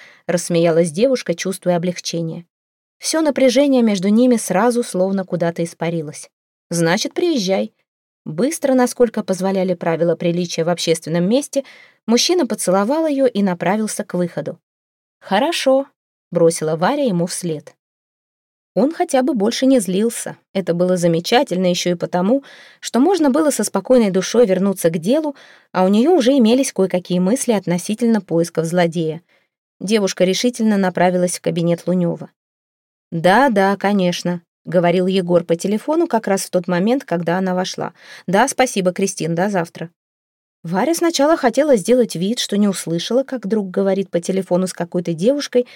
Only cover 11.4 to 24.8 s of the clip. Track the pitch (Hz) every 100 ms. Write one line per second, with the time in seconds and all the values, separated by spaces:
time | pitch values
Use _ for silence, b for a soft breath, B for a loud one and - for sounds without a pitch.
11.4 | - 277 B B B B - 240 - 359
12.4 | 247 208 - 190 202 311 320 269 262 202
13.4 | 196 175 170 214 214 - 208 180 175 -
14.4 | 147 - _ _ _ _ _ _ - 196
15.4 | 294 339 269 269 277 _ _ _ _ 170
16.4 | 165 165 156 160 185 294 262 175 170 -
17.4 | 175 151 - - _ _ _ _ _ _
18.4 | _ _ _ - 269 330 349 262 262 254
19.4 | 208 - 262 262 185 185 233 - - -
20.4 | _ 196 185 170 180 180 170 165 165 233
21.4 | 294 185 185 175 175 175 165 180 190 277
22.4 | B B B B - 226 311 381 294 269
23.4 | 302 - 208 196 190 254 214 185 180 226
24.4 | 233 185 196 185